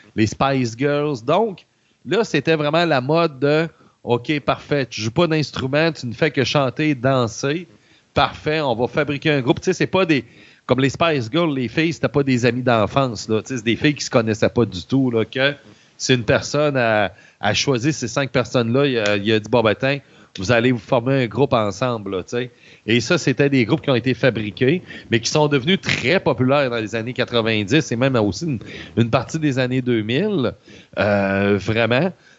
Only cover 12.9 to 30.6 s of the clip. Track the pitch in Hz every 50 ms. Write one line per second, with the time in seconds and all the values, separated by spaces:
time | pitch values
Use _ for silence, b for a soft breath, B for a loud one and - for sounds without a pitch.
12.9 | - 139 135 127 110 95 - - 110 110 104 - 131 120 104 117 110 - - 151
13.9 | 147 127 - - - 127 113 110 107 - - 101 - 120 117 104 92 90 - -
14.9 | 131 135 135 127 117 113 110 - - 131 131 143 143 - B 107 104 B B B
15.9 | B _ - - 131 123 110 - 139 113 120 - - 147 151 147 139 131 120 117
16.9 | 110 107 101 92 B B B B B B - 104 104 - - 143 135 120 110 151
17.9 | 151 - 127 113 - 143 139 131 - 135 117 - - 131 117 113 117 135 143 143
18.9 | 127 117 107 104 104 104 98 107 113 110 104 107 117 123 113 107 101 - - 135
19.9 | 143 143 b b b b b b b - 95 90 123 117 117 127 127 117 - -
20.9 | 139 123 113 127 139 135 127 113 - - 143 139 135 117 107 104 95 - 131 127
21.9 | 120 113 101 95 98 90 87 - - 120 123 120 B B B B B B B -
22.9 | 113 120 113 - 180 170 - 151 127 - 143 139 139 131 120 101 151 156 - -
23.9 | 131 117 110 131 123 - - 135 107 113 107 104 95 - 131 127 170 185 175 B
24.9 | B B B B 117 120 117 - - 156 151 147 147 139 117 160 190 - - -
25.9 | - - - 123 165 190 - 170 135 104 127 127 139 147 143 127 117 117 110 104
26.9 | 110 117 110 120 120 123 120 104 120 117 110 110 113 107 107 92 127 160 151 -
27.9 | 120 113 127 139 131 120 107 104 92 - 170 170 135 104 B B B B B B
28.9 | B 107 117 117 113 135 120 - - 160 151 147 127 131 127 123 127 131 127 123
29.9 | 120 113 104 107 120 139 196 214 208 165 123 104 95 B